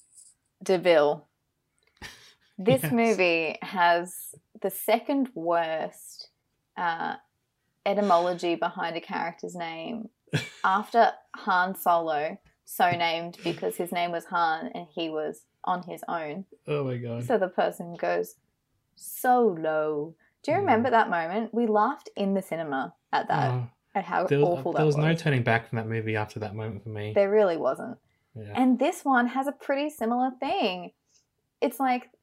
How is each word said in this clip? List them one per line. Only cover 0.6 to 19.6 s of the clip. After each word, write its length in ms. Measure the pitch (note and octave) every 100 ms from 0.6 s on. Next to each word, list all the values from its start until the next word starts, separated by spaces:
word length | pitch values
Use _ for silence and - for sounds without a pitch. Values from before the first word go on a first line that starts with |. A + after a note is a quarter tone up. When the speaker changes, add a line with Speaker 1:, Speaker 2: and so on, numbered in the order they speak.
Speaker 1:
DeVille, 640 | G3 F#3 F3 E3 D3 D#3 - _ _ _ _ _ _ -
Speaker 2:
<laughs> 560 | - - - _ _ -
Speaker 1:
this 260 | F#3+ C4
Speaker 2:
Yes. 80 | B3+
Speaker 1:
movie 640 | A#3+ A3+ G3 F3+ E3 D#3 -
has 720 | - G3 F3 F3 F3+ - - - _ -
the 80 | G3
second 600 | - - G#3+ B3 C#4 B3+ -
worst, 960 | E3 E3+ E3 D#3+ - - - - - _ _ _ _ -
uh, 380 | F3 E3 - - _ _ _ _ _ _ -
etymology 720 | G3+ G3+ E3+ F3+ F3 F3 E3
behind 400 | E3+ F#3 E3+ E3+
a 60 |
character's 520 | - F3 E3+ - F3+ F3
name 520 | E3 E3 E3 - - _ _
Speaker 2:
<laughs> 320 | D3 - -
Speaker 1:
after 480 | F#3+ G3 G#3 A#3 G#3 - _ -
Han 400 | G#3 F#3 F#3 F#3+
Solo, 640 | F#3 E3+ D#3+ D3+ D#3+ G3 _ _
so 260 | - - F3+
named 460 | F3 E3+ E3 E3+ E3+
because 320 | F3 E3+ F3+ -
his 160 | F3
name 200 | F3 F3
was 140 | E3+ -
Han 460 | F3 E3 D#3+ E3
and 140 | F3 E3+
he 160 | - D#3+
was 340 | D#3 D3+ - _ _
on 200 | - F3+
his 180 | F3 E3+ -
own. 380 | E3+ D3+ D3+ F#3+ - -
Speaker 2:
Oh 180 | D3 C3+
my 100 | B2
God. 280 | A#2+ A#2 A#2+
Speaker 1:
So 120 | D3+
the 100 | F3+
person 460 | G3 F3 - F3 E3+
goes, 400 | E3+ F3 F3 - _ _ _ _ _ _
"Solo." 1200 | - - B3+ B3 A3+ E3